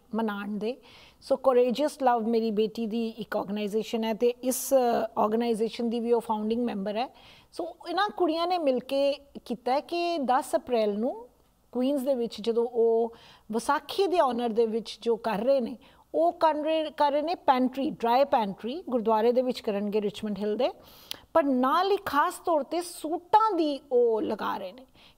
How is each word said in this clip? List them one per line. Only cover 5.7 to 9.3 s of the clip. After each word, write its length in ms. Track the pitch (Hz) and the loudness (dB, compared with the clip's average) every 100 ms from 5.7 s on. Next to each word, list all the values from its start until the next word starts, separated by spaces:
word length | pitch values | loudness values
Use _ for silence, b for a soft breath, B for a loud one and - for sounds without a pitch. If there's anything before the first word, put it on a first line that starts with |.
| - 233 | -2 -4
ਦੀ 100 | 233 | -2
ਵੀ 140 | 226 | 0
ਉਹ 80 | 240 | 0
founding 420 | 220 214 214 233 | 0 -4 -2 -2
member 340 | 240 208 190 208 | -2 -4 -4 -4
ਹੈ। 120 | 262 B B B B | -6 B B B B
ਸੋ 260 | - 330 - - | -10 -10 -10 -6
ਇਹਨਾਂ 200 | 349 415 | -2 -2
ਕੁੜੀਆਂ 380 | - 349 320 349 | 0 0 0 0
ਨੇ 100 | 359 | 0
ਮਿਲ 220 | 294 247 | 0 0
ਕੇ 340 | - 277 277 285 - | -2 0 0 -2 -8